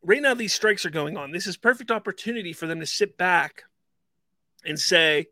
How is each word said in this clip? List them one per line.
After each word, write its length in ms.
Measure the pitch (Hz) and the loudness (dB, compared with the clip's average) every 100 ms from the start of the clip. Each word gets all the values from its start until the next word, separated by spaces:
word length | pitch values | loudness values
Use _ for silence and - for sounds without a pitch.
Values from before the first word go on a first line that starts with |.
right 200 | 175 247 | 4 4
now 120 | 285 | 4
these 200 | 240 214 | 0 -2
strikes 320 | - 214 202 180 | 0 2 0 -2
are 40 | |
going 280 | 156 147 160 | -4 -4 -6
on. 140 | 139 | -8
This 140 | 170 190 | -8 -8
is 120 | 170 | -2
perfect 340 | 226 247 233 | 0 0 -2
opportunity 640 | 220 202 190 214 233 180 | -4 -4 -8 -8 -6 -8
for 140 | 160 165 | -8 -6
them 120 | 165 | -6
to 60 | 156 | -6
sit 320 | - 202 _ | -2 -2 _
back 460 | 180 175 151 - _ _ _ _ _ _ _ _ _ _ | 2 2 0 -8 _ _ _ _ _ _ _ _ _ _
and 160 | - 151 | -10 -4
say 480 | - 175 160 151 - | 2 4 4 2 -2